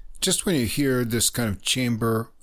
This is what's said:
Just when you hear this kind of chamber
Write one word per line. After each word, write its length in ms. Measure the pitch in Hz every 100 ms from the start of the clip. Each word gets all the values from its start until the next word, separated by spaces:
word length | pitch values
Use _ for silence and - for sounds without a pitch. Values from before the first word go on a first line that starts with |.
| - -
Just 240 | 381 - 202
when 80 | 156
you 120 | 110
hear 360 | - 139 127
this 280 | 117 113 -
kind 180 | - 113
of 140 | 92
chamber 640 | - 131 120 113 117 113 117 -